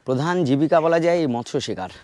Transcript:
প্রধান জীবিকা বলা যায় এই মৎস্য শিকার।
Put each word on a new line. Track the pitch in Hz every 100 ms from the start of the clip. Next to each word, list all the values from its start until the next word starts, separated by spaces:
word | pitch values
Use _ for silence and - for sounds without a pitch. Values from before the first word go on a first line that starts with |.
প্রধান | - 131 160 180
জীবিকা | 135 139 156 170
বলা | 160 170
যায় | 170 175
এই | 147
মৎস্য | 120 120 139
শিকার। | 113 90 92 -